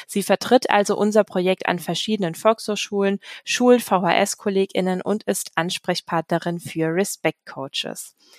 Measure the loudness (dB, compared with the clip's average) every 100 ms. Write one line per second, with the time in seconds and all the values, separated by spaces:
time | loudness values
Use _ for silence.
0 | -6 -4 0 0 4 2 4 2 2 2
1 | 4 4 2 0 0 0 -2 -4 -4 -4
2 | -2 -2 -2 0 0 0 -4 -6 -4 -2
3 | 0 -2 -8 -14 -8 2 6 6 4 2
4 | 4 2 2 -2 -2 0 0 0 0 -2
5 | -2 -2 -2 -4 -4 -4 -4 -4 -4 -6
6 | -4 -4 -2 -4 -2 -6 -6 -4 -2 0
7 | -2 -2 -6 -6 -12 -12 -8 -8 -8 -10
8 | -14 _ _